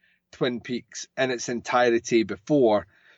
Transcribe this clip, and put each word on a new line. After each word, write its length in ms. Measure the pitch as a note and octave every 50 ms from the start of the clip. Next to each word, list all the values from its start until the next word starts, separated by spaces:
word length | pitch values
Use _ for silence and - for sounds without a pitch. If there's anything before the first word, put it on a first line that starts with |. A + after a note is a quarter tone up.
| _ _ _ _ _ _ -
Twin 280 | - D#3 B2+ B2 A2
Peaks 460 | - - A#2+ A2+ - _ - - - - -
in 140 | - C3+ C3
its 180 | B2 A#2 - -
entirety 760 | A#2+ A2+ - - C3 B2 B2 A#2+ A#2 A2+ - - B2 A2+ A2
before, 640 | G2 G2 - _ - D3+ C#3+ B2 A2 G#2 G2+ - _ _ _ _ _ _